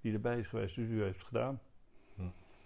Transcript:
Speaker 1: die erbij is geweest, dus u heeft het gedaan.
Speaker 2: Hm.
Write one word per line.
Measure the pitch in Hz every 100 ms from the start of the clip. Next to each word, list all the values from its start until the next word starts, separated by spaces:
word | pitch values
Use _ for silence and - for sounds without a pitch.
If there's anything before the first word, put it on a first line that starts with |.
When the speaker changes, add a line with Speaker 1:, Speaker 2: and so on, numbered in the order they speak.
Speaker 1:
die | 117
erbij | 107 120 120
is | 104
geweest, | 113 98 -
dus | 113
u | 113
heeft | 98 95
het | -
gedaan. | 117 123 135 - - - - - -
Speaker 2:
Hm. | 90 - - -